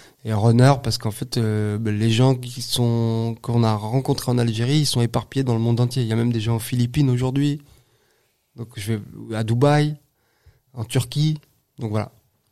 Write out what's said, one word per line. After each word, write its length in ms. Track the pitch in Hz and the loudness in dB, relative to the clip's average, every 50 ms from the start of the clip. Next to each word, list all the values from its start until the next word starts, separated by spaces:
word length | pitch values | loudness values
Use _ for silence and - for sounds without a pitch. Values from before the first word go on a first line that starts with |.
| - - _ _ - | -20 -20 _ _ -8
Et 80 | 110 110 | -4 -2
runner, 400 | 101 107 117 113 120 127 135 139 131 - | 2 4 4 6 6 6 6 6 4 0
parce 160 | 117 104 - | -4 -4 -2
qu'en 100 | - 110 | -4 -6
fait, 280 | 104 - 117 120 - 123 | -6 -6 -10 -6 -4 -2
euh, 420 | 113 110 107 107 107 104 104 107 | -2 0 -2 -2 -2 -2 -2 -2
ben, 180 | 113 107 104 104 | -2 -2 -2 0
les 140 | 110 113 | 2 2
gens 240 | 113 113 127 135 135 | 4 4 4 4 4
qui 260 | 123 123 120 123 135 | 2 -2 -12 -12 -12
sont, 760 | - - - 123 120 120 117 117 117 113 113 113 113 113 113 - | -8 -6 -2 0 0 2 2 2 0 0 0 0 -2 -4 -6 -6
qu'on 220 | - - 117 117 117 | -6 -2 2 2 4
a 100 | 110 110 | 4 2
rencontrés 580 | 104 107 107 120 135 131 - 135 - - 127 | 0 -2 -2 -2 -2 0 0 -2 -2 0 0
en 60 | 123 123 | 0 2
Algérie, 440 | 117 117 110 110 117 127 147 156 | 2 0 0 -2 0 2 2 2
ils 40 | 147 | 2
sont 160 | - - 123 | 2 0 0
éparpillés 420 | 117 113 117 - 113 - - 135 135 | 0 0 0 -4 -4 -2 -4 -2 0
dans 120 | 123 117 | 0 0
le 40 | 113 | 0
monde 200 | 113 117 117 113 | 2 2 2 2
entier. 240 | 123 120 123 131 120 | 0 0 0 -2 -2
Il 40 | 110 | 0
y 60 | 110 | 0
a 20 | |
même 160 | 113 117 120 | 0 0 0
des 80 | 117 113 | 0 -2
gens 180 | 107 117 117 113 | 0 -2 -2 -2
aux 20 | |
Philippines 500 | 113 - 127 123 120 123 120 151 147 131 | -2 -4 0 0 0 0 2 0 2 2
aujourd'hui. 500 | 123 120 131 127 131 139 143 147 143 147 - _ - _ _ _ _ _ _ _ _ _ _ _ _ _ _ _ _ | 2 0 0 -2 0 0 0 0 -2 -4 -8 _ -20 _ _ _ _ _ _ _ _ _ _ _ _ _ _ _ _
Donc, 140 | 127 113 - - 107 | -16 -16 -14 -12 -12
je 160 | 98 107 113 | -6 -4 -4
vais 420 | 107 101 - - 113 113 113 110 | -4 -6 -12 -16 -18 -14 -10 -6
à 80 | 110 113 | -6 -2
Dubaï, 520 | 110 117 120 139 143 147 147 147 151 147 - _ _ _ _ _ _ _ _ _ - _ _ _ _ _ | 0 0 2 4 4 4 4 2 0 -2 -6 _ _ _ _ _ _ _ _ _ -20 _ _ _ _ _
en 100 | 123 110 | -12 -10
Turquie. 540 | - - 131 - - - 147 151 156 156 151 _ _ _ _ _ _ _ - | -2 -2 -2 -2 -2 -2 -2 0 0 -2 -4 _ _ _ _ _ _ _ -10
Donc, 100 | 113 107 | -8 -4
voilà. 220 | 107 107 104 - _ _ _ _ _ _ _ _ | -2 -2 -4 -4 _ _ _ _ _ _ _ _